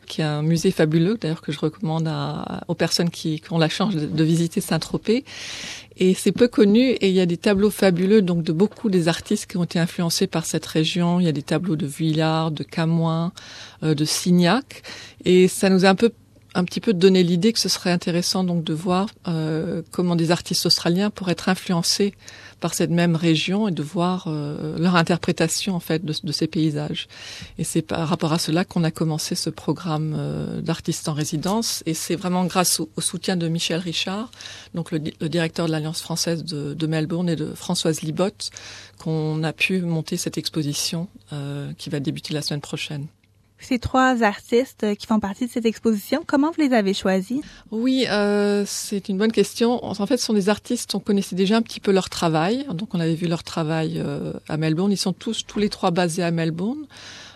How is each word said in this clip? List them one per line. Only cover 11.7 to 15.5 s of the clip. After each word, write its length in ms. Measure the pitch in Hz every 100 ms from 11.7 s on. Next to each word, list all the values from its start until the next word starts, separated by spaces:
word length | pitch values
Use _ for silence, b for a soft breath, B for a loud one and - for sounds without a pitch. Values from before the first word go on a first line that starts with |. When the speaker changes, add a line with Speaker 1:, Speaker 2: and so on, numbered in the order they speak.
| 156
Speaker 1:
de 120 | 139
Vuillard, 640 | 139 160 156 160 160 160
de 100 | 147
Camoin, 720 | 143 - 165 165 165 160 170 - B B B B
euh, 140 | 156 147
de 100 | 156
Signac. 800 | - 185 175 175 220 - - B B B B -
Et 220 | 185
ça 240 | 185